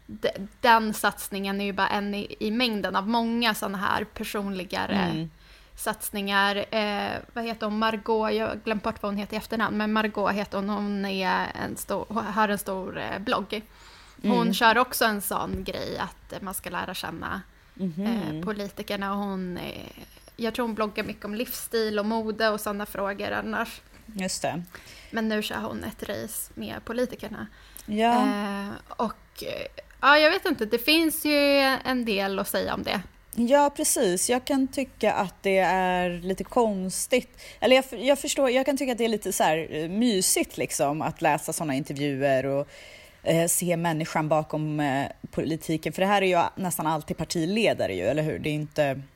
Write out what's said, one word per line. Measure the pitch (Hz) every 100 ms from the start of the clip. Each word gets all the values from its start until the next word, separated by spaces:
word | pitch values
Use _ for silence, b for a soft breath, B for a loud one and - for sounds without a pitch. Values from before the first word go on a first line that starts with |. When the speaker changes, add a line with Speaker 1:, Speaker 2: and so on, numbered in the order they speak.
| -
Speaker 1:
d-, | 214 226 - 196 -
den | 254 226 220
satsningen | 208 208 - - 196 196 196
är |
ju | 202
bara | 196 196
en | 208 202
i, | 202 - -
i | 214
mängden | 220 247 214 185 196
av | 196
många | 233 233 233 240
såna | 214 214 190
här | 196 208
personligare | 208 - 214 214 196 190 180 185 190 196
Speaker 2:
Mm. | 175 160 160 - B B B B
Speaker 1:
satsningar. | 220 214 - 208 196 202 202 202 -
Eh, | 220 208 202 202 - -
vad | 240
heter | 233 226 214
hon? | 214
Margot, | 220 220 226 220 214
jag | 214 220
har | 214
glömt | 226 214
bort | 226 214
vad | 208
hon | 202
heter | 202
i | 214
efternamn, | - 226 220 208
men | 214
Margot | 220 214 214 190
heter | 196 196 196
hon. | 196
Hon | 202 208 202
är | 196 190 185 185 185 -
en | - -
stor, | - 202 -
har | 220 214 214 214
en | 202
stor, | - 190 185 -
eh, | - 196
blogg. | 214 - 196 214 - B B B B B
Hon | 202 -
Speaker 2:
Mm. | 185
Speaker 1:
kör | 190 233 220
också | 254 -
en | 226 208
sån | - 202 - 190
grej | 190 - - -
att, | - - -
eh, | -
man | 196
ska | 190 180
lära | 180 185
känna, | 185 190 165 - 190 - b b
Speaker 2:
Mhm. | - 185 160 214
Speaker 1:
eh, | 226 165 156
politikerna. | 180 208 202 - 214 202 196
Och | 202
hon, | 202 190 185 175
eh, | 160 - - - - - - -
jag | 226
tror | 226 233
hon |
bloggar | 214 214 214
mycket | 208 214
om | 208
livsstil | 214 247 - - 226 220 208
och | 208
mode | 226 220 214 220
och | 208
såna | 214 202 208
frågor | - 196 202 202
annars. | 202 208 214 226 - - - -
Speaker 2:
Just | 214 185 -
det. | 139 147 175 B B B B
Speaker 1:
Men | 220 220
nu | 214
kör | 214 220
hon | 220 214
ett | 220 -
race | 220 - 220 - -
med | - 214 -
politikerna. | - 240 247 220 202 - 214 B B B B
Speaker 2:
Ja. | 214 226 247
Speaker 1:
Eh, | 262 226 202 202 202 - -
och, | - 220 - - -
eh, | - - - - - -
ja, | 262 302
jag | 311
vet | 370 381
inte, | 262 214
det | 233
finns | 302 311 320 302
ju | 302 294 285 277 269 262
en | - 254
del | 233 196 196 196
att | 196
säga | 196 185
om | -
det. | - 196 - - -
Speaker 2:
Ja, | - 233 285 285 285
precis. | 302 330 208 180 -
Jag | 247
kan | 254 277 269
tycka | - 262 - 214
att | - 190 -
det | 196 190
är | 175 185 185 180 180
lite | 175 180 185
konstigt. | 190 254 226 196 185 - - 254 - - B B
Eller | 240 262
jag | 262
f-, | 226
jag | 247 277
förstår, | 294 - 269
jag | 247 269
kan | 269
tycka | 262
att | 233
det |
är | 226
lite | 214 190
så | -
här, | 190 160 160
eh, | 151 165
mysigt, | 196 247 190 - 359 294 -
liksom, | - - 143 156
att | 170 151
läsa | 160 147 -
såna | - 156
intervjuer | 135 - 143 147 135 139 135 135
och, | 139 147 B B B B B
eh, | - 165 170
se | - 175 165
människan | 170 156 160 170 156
bakom, | 156 156 156 156 151
eh, | 147 135 135 - -
politiken. | - 139 160 - 160 -
För | 156
det | 190
här | 202
är | 190
ju | 175 - -
nästan | 185 - 156
alltid | 160 - 180
partiledare | 160 175 160 214 185 123 95
ju, | 92
eller | 98 147
hur? | 156 95
Det | 151
är |
inte | 151 147 - 143 135 135